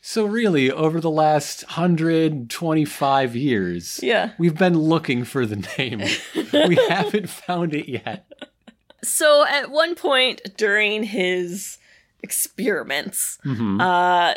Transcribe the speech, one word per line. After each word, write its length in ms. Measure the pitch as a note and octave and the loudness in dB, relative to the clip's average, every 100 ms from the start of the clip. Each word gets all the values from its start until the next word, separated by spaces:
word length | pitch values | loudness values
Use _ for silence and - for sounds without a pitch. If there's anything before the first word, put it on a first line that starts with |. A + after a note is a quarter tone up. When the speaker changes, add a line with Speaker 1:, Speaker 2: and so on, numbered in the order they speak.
Speaker 1:
So 240 | - A3+ | -6 -2
really, 460 | G#3 A3+ A3 D3+ C3 | 0 0 2 4 4
over 320 | D3 D#3 D#3+ | 2 0 0
the 80 | D#3+ | 0
last 540 | D#3 D#3 D3+ D3 - | 2 4 4 0 -10
hundred 840 | - - F3+ D#3+ E3 D#3+ D#3+ D3 A#2 | -10 0 2 2 2 2 2 -2 -8
twenty-five 880 | - E3 D#3 D3 - C#3 C#3 C3 A#2 | -6 0 0 0 0 2 2 2 0
years, 640 | C#3+ A2 F2+ F2 E2+ - | 0 0 0 -4 -8 -6
Speaker 2:
Yeah. 280 | - G#3+ A3 - | 0 0 0 0
Speaker 1:
we've 180 | E3+ D#3+ | 0 4
been 220 | F#3 E3 | 2 4
looking 440 | D#3 E3 D3+ A#2+ | 2 2 0 -2
for 200 | A#2 C3+ | -2 -2
the 120 | A2+ G#2 F2+ - | -2 -4 -6 -6
name. 240 | C3 A2 G2 - - | -4 -4 -4 -6 -6
Speaker 2:
<laughs> 320 | - - D4 - | -8 0 2 4
Speaker 1:
We 100 | F3 A4+ | 4 4
haven't 400 | F#3 G#4 G#3 F3 | 2 0 -2 -4
found 460 | - - F3 E3+ | -10 -6 -4 -2
it 160 | D3+ - | -4 -6
yet. 360 | A#2 A#2 G2+ - - - _ _ _ _ _ | -8 -8 -12 -14 -20 -20 _ _ _ _ _
Speaker 2:
So 400 | - - D#4 D4 - | -6 0 4 6 4
at 240 | C#4+ B3+ | 0 -2
one 240 | D4 E4 | 0 0
point 460 | E4+ F4 C4 B3+ - G3 - | -2 0 2 2 -2 -12 -4
during 460 | G#3+ G#3 G#3 G#3+ | 0 0 0 -2
his 760 | G#3+ G3+ F3+ F3+ F3 F#3+ - - _ _ _ _ | -4 -2 -2 -2 -4 -8 -12 -16 _ _ _ _
experiments, 1160 | - - - - G#3+ E3 A2 C#3+ G3 - - - | -8 -6 -6 -4 -2 -2 -4 -6 -6 -6 -8 -6
Speaker 1:
Mm-hmm. 360 | C#3+ A2+ A2 G2 | -6 -2 0 0
Speaker 2:
uh, 520 | F#3 F3 F3+ F3 E3+ | 2 2 4 2 2